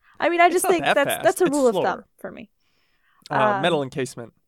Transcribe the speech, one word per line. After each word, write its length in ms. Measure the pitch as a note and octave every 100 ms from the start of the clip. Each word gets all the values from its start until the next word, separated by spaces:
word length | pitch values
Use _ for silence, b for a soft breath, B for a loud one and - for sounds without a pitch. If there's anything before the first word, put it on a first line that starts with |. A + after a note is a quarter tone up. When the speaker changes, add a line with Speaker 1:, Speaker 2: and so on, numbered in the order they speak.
| b b
Speaker 1:
I 100 | D4
mean, 100 | E4+
I 40 | F4
Speaker 2:
It's 60 | F4+
Speaker 1:
just 80 | F#4
Speaker 2:
not 60 |
Speaker 1:
think 140 | F4 C#4+
Speaker 2:
that 80 | A#3
Speaker 1:
that's, 140 | C#4
Speaker 2:
fast. 140 | -
Speaker 1:
that's 180 | E4 F#4
a 40 | F4
Speaker 2:
It's 100 | C#4+
Speaker 1:
rule 120 | C4
of 60 | F#3+
Speaker 2:
slower. 100 | F#3+
Speaker 1:
thumb 180 | F3 - _
for 120 | -
me. 180 | - A3 _ _ _ _ _ _ _ -
Speaker 2:
Uh, 260 | - - G3+
Speaker 1:
Um, 60 |
Speaker 2:
metal 220 | F#3 D#3+
encasement. 500 | C3+ C#3+ B2+ - A#2 _